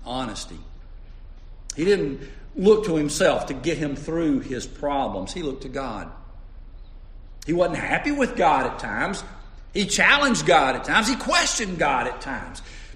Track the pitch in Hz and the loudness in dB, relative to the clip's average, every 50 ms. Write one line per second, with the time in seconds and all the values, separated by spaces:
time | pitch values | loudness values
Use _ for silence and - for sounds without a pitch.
0 | - 117 123 127 131 117 101 - - - 85 80 82 - - - - - - - | -10 -6 -6 -4 -4 -4 -6 -8 -10 -12 -12 -14 -14 -14 -16 -16 -16 -16 -16 -16
1 | - - - - - - - - - - - - - - - 139 156 196 208 185 | -16 -16 -16 -16 -16 -16 -16 -16 -16 -16 -16 -14 -14 -10 -6 0 4 4 4 4
2 | 160 147 135 - - - - - - - - - 180 208 214 - - 185 160 156 | 4 0 -4 -6 -10 -12 -14 -14 -16 -12 -6 4 6 8 8 8 6 2 2 2
3 | 147 143 - - 185 160 135 - - - 143 131 - 170 160 143 156 143 139 123 | 2 0 2 4 4 4 4 4 0 -4 -6 -4 -2 -2 0 0 0 -2 -2 -4
4 | - - 160 170 165 156 139 127 - - 131 120 - - - - - 143 143 139 | -4 -4 -2 0 2 2 2 2 0 -2 -4 -6 -6 -8 -8 -4 -2 0 0 0
5 | 131 110 98 95 95 - - 185 165 143 127 - - 135 127 135 135 123 110 101 | 0 0 -2 -4 -6 -6 -6 -4 -4 -4 -4 -6 -8 -8 -6 -6 -6 -6 -6 -8
6 | 87 - - - - - - - - - - - - - - - - - - - | -10 -10 -12 -14 -16 -16 -16 -16 -16 -16 -16 -16 -16 -16 -16 -16 -16 -16 -16 -16
7 | - - - - - - - - - - 165 175 180 170 160 - - - 151 - | -16 -16 -16 -16 -16 -16 -16 -10 -4 0 2 4 4 2 2 -2 -2 0 0 0
8 | - 294 294 285 262 - - - 247 311 294 269 254 240 - - - 113 104 113 | 2 0 2 2 2 2 2 4 4 6 6 4 2 0 -4 -6 -6 -4 -2 -2
9 | 147 185 202 - - - - - - - - - - - - 190 208 196 - - | -2 -2 -2 -4 -8 -12 -14 -16 -16 -16 -16 -16 -16 -6 -2 -2 0 0 2 4
10 | 170 196 262 285 294 269 226 160 151 170 170 156 139 131 123 120 - - 156 214 | 6 6 8 6 6 4 2 2 4 6 8 8 8 6 2 0 0 2 2 4
11 | 220 226 269 - - 240 311 349 330 277 - - 226 190 180 160 160 143 135 123 | 4 4 0 0 0 2 2 4 4 2 0 -2 -2 -2 0 2 2 2 2 2
12 | 120 123 117 - - 139 131 110 95 87 - - - - - - - - - | 0 -2 -4 -6 -8 -8 -8 -8 -8 -10 -12 -14 -14 -16 -16 -16 -16 -16 -10